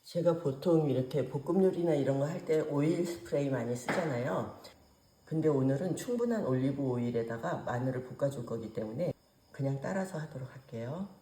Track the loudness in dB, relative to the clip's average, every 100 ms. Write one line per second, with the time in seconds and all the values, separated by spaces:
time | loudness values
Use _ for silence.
0 | -6 2 2 4 0 0 4 6 6 2
1 | 2 0 -2 -4 0 4 4 4 2 4
2 | 4 2 0 -2 0 2 2 2 2 2
3 | 0 -4 -2 0 0 0 -2 -4 -2 0
4 | 0 0 -2 -2 -4 -8 -20 -20 _ _
5 | _ _ -6 2 4 4 4 2 0 -2
6 | -2 -2 0 0 2 2 2 0 0 0
7 | 0 0 -2 -4 -4 -4 -2 -2 -2 -2
8 | -6 -2 -2 -2 -6 -6 -6 -6 -6 -2
9 | -4 -4 _ _ _ -4 -2 -2 -4 -4
10 | -4 -6 -8 -10 -12 -14 -12 -10 -8 -8
11 | -8 -12